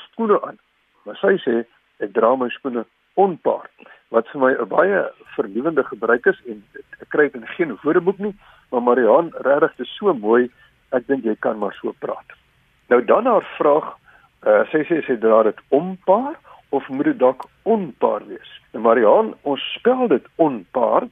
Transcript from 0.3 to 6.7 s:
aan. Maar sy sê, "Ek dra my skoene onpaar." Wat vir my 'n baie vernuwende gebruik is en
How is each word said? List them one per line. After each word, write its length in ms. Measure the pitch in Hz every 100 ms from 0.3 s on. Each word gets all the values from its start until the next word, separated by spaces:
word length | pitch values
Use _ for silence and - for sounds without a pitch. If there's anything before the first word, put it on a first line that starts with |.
| 196
aan. 160 | - - _ _ _ _ -
Maar 100 | -
sy 220 | 196 196
sê, 280 | - 117 117 _ _ _
"Ek 140 | 107
dra 220 | 104 110 131
my 140 | 120
skoene 360 | - 135 120 107 _ _ -
onpaar." 540 | 196 147 135 95 - _ - - _
Wat 180 | 113 -
vir 140 | 147
my 100 | 131
'n 140 | 131 104
baie 420 | - 185 190 - - - -
vernuwende 480 | 104 107 151 151
gebruik 420 | 123 110 113 120 190
is 140 | 180 123
en 160 | 107 _